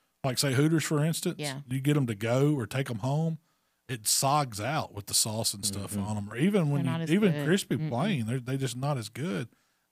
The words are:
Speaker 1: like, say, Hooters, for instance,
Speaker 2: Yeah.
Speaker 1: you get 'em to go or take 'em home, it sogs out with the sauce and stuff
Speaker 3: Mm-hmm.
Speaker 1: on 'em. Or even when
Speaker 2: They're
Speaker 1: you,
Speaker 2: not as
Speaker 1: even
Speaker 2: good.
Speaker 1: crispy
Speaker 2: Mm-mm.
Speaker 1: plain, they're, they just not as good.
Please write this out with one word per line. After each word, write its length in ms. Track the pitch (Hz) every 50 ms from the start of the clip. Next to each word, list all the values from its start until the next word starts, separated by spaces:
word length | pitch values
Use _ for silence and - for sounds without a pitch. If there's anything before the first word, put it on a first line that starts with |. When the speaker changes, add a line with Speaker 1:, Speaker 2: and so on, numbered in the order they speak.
| _ _ _ _ -
Speaker 1:
like, 160 | 135 123 -
say, 140 | - 143 127
Hooters, 300 | 123 147 160 165 156 -
for 200 | - 160 147 147
instance, 300 | 170 156 - - 180 165 -
Speaker 2:
Yeah. 200 | 151 147 131 139 143 -
Speaker 1:
you 100 | 127 135
get 160 | 135 143 147
'em 120 | 147 135 117
to 80 | 110
go 400 | 98 110 117 120 131 139 147 151
or 100 | 139 110
take 240 | - - 131 139 -
'em 100 | 117 104
home, 380 | 110 131 143 156 160 165 160 - _ _ _ _ _ _ _ _ _ -
it 200 | 131 113 104 -
sogs 520 | - - - 135 143 151 143 127 107 98
out 340 | 104 123 156 151 104 - -
with 120 | 101 98 -
the 60 | 104
sauce 400 | - - 117 107 110 110 - -
and 100 | 101 101
stuff 280 | 104 98 98 98 90
Speaker 3:
Mm-hmm. 120 | 104 101 98
Speaker 1:
on 140 | 98 107 107
'em. 140 | 101 101
Or 40 | - 120
even 320 | 156 196 208 202 165 147
when 120 | 143 143 170
Speaker 2:
They're 80 | 165 165
Speaker 1:
you, 40 | 165
Speaker 2:
not 40 |
as 100 | 165 156
Speaker 1:
even 220 | 160 208 220 190 156
Speaker 2:
good. 120 | 147 143
Speaker 1:
crispy 320 | 143 175 196 - - - 127
Speaker 2:
Mm-mm. 120 | 156 156
Speaker 1:
plain, 360 | 120 117 160 220 202 131 110
they're, 140 | 107 123 135
they 180 | 120 123 135 135
just 180 | 135 127 117 127
not 200 | 135 143 151 127
as 120 | 107 104
good. 400 | - 117 139 180 196 175 127 - _ _ _ _ _ _ _ _